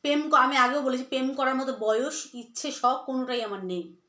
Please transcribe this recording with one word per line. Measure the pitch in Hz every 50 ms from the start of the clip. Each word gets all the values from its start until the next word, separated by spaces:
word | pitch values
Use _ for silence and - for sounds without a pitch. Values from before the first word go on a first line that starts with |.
প্রেম | _ 285 294 294 302 302
ক-, | 302
আমি | 269 254 277 285
আগেও | 262 247 247 262 294 269
বলেছি, | 262 254 254 254
প্রেম | - - 262 262 262 269
করার | - 269 262 269
মতো | 262 269 254 247
বয়স, | 208 220 214 220 226 254 302 302 - - - -
ইচ্ছে, | 240 233 - - - - 294 -
শখ | - - 247 262 262 -
কোনোটাই | - 262 262 254 240 247 240 226
আমার | 208 202 190 190
নেই | 185 180 180 170 175 - _ _